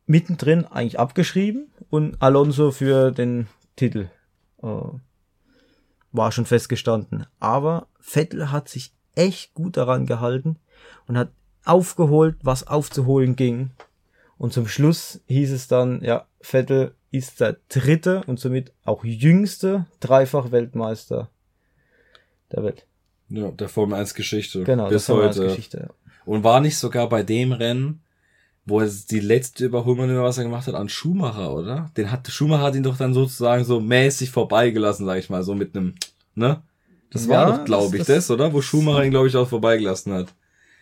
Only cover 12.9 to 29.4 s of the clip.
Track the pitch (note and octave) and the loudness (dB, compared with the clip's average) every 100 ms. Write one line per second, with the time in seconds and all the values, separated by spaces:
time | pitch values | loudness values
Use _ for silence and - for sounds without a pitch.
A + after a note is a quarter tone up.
12.9 | C#3+ C3 C3+ B2+ B2+ B2+ A#2+ C3 - - | -2 2 2 2 2 0 0 -8 -12 -20
13.9 | _ _ _ _ - B2 B2 A2 - D3 | _ _ _ _ -8 -4 -4 -4 2 2
14.9 | E3+ - - - C3 C#3 C3 - B2+ B2+ | 2 -4 -18 -2 0 0 -4 0 2 2
15.9 | B2 A#2+ A#2 - _ - C3 A#2+ C3+ C3 | -2 -2 -2 -4 _ -2 0 2 0 0
16.9 | _ _ C3+ C3 - A2 - _ C3 C3 | _ _ -8 -8 -2 -2 -2 _ -2 2
17.9 | D#3+ F3+ F#3+ - - B2+ C3 C3 _ - | 2 2 -2 -4 -6 -4 -4 -6 _ -6
18.9 | G#2+ A#2 A2 D3+ F#3 G3+ - F#3+ G3 E3+ | -4 -4 2 4 6 4 -2 -2 -2 -4
19.9 | _ B2+ C3 C3 C#3+ A#2+ A#2+ A#2+ A#2 A2 | _ 2 4 4 0 0 0 0 -6 -6
20.9 | A2 - A#2 A2+ _ _ _ _ _ _ | -8 -6 -8 -8 _ _ _ _ _ _
21.9 | _ _ _ _ _ _ - G#2 - _ | _ _ _ _ _ _ -6 -6 -8 _
22.9 | _ _ _ _ G#2 G2+ - G2+ G#2+ G#2 | _ _ _ _ -8 -8 -8 -6 -2 -2
23.9 | G2+ G2+ - F#2+ G#2+ - F#2+ F#2 B2 G2+ | -2 -6 -6 -6 -4 -6 -6 0 0 2
24.9 | G#2 - G#2+ G#2 G2 F#2+ F#2+ - - - | 0 2 2 2 2 -2 -2 -8 -14 -16
25.9 | - _ _ - G#2+ A2+ B2+ D3+ D3+ A#2+ | -18 _ _ -6 0 4 4 4 -2 -4
26.9 | B2 A2+ A2+ G2 A2+ B2+ A#2 A#2 B2 C#3+ | -2 0 0 0 0 0 -2 -2 -2 -4
27.9 | D#3 _ _ _ _ _ _ - G#2 G#2+ | -6 _ _ _ _ _ _ -2 0 0
28.9 | G2+ - A2 G2+ A#2+ | -4 -4 -4 2 2